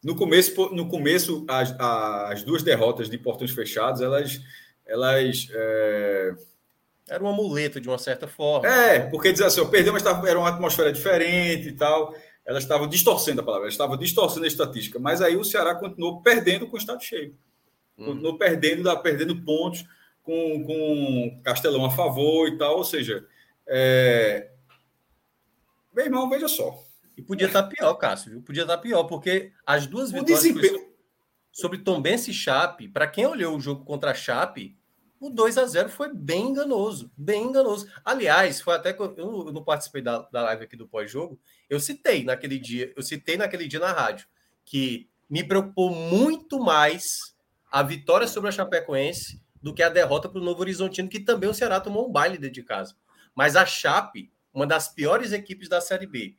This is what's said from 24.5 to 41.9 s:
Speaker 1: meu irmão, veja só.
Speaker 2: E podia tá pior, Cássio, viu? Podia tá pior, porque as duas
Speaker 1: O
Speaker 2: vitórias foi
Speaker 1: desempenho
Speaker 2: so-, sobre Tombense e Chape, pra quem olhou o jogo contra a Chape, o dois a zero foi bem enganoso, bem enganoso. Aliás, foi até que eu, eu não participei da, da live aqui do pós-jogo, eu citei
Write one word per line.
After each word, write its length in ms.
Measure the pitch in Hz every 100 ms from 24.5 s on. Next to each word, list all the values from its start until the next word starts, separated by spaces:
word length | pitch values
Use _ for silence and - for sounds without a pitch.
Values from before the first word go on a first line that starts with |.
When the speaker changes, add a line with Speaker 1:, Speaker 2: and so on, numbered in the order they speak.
| _ _ _ _ _ _ _ _ _ _ _ _ _ _
Speaker 1:
meu 120 | 214 294
irmão, 240 | 254 254
veja 180 | 269 311
só. 340 | - 82 - - _ _ -
Speaker 2:
E 60 |
podia 260 | 139 190 185
tá 120 | 196
pior, 320 | 196 - 156 165
Cássio, 360 | 123 98 110
viu? 100 | 113
Podia 240 | 123 143 170
tá 120 | 170
pior, 260 | 233 208
porque 480 | 156 160 180 185 190 _ -
as 180 | 147 139
duas 240 | 202 262
Speaker 1:
O 40 |
Speaker 2:
vitórias 260 | 269 302 320
foi 120 | 330
Speaker 1:
desempenho 260 | - 190 392
Speaker 2:
so-, 840 | - _ _ _ _ _ _ -
sobre 160 | 175 185
Tombense 540 | 196 175 147 240 240
e 20 |
Chape, 540 | 202 - 135 165 - 104
pra 200 | 117 151
quem 200 | 196 254
olhou 280 | 311 170 151
o 40 |
jogo 260 | 139 139 -
contra 260 | 143 147
a 40 | 127
Chape, 600 | - 123 185 - 95 _ _ _ _ _
o 100 | 277
dois 280 | 233 226 240
a 80 | 254
zero 240 | 165 202
foi 220 | - 285
bem 360 | 247 143 170 240
enganoso, 640 | 277 285 233 208 165 120 -
bem 280 | 147 208
enganoso. 440 | 233 269 262 208 202 -
Aliás, 560 | - 262 185 156 190 139
foi 160 | - 170
até 160 | 180
que 80 | 190
eu, 140 | 202 -
eu 360 | 180 220 156
não 100 | 151
participei 380 | 156 147 - 139
da, 260 | 120 117 -
da 100 | 123
live 220 | 117 110
aqui 120 | 113 113
do 120 | 110
pós-jogo, 520 | 110 104 120 170 143 _ _ _
eu 100 | 143
citei 440 | 143